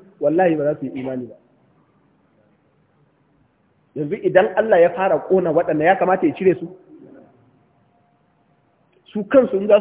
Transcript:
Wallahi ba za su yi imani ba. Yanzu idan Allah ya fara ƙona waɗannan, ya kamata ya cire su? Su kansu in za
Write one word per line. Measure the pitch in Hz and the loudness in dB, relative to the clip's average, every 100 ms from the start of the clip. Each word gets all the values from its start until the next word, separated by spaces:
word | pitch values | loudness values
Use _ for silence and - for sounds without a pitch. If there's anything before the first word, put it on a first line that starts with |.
| - - | -16 -6
Wallahi | 147 165 185 156 | -2 0 0 0
ba | 143 | -2
za | 151 | -4
su | 131 | -8
yi | 131 | -10
imani | 127 131 117 | -10 -10 -12
ba. | - _ _ _ _ _ _ _ _ _ _ _ _ _ _ _ _ _ _ _ _ _ _ _ _ _ 151 | -16 _ _ _ _ _ _ _ _ _ _ _ _ _ _ _ _ _ _ _ _ _ _ _ _ _ -10
Yanzu | 147 208 | -8 -4
idan | 185 185 190 214 | 0 2 2 0
Allah | 220 185 | 2 4
ya | 170 | 4
fara | 185 190 151 - | 2 -2 -2 0
ƙona | 190 175 | 0 0
waɗannan, | 156 175 151 160 | 0 0 0 2
ya | 190 | 2
kamata | 180 185 160 | 0 0 0
ya | - | 0
cire | 190 175 | 0 0
su? | 165 - _ - - - - _ _ _ _ _ _ _ _ _ _ _ _ _ _ _ _ _ _ | -4 -16 _ -20 -20 -20 -20 _ _ _ _ _ _ _ _ _ _ _ _ _ _ _ _ _ _
Su | 208 202 | -10 0
kansu | 269 247 190 | 2 2 0
in | 208 | 2
za | 208 | 2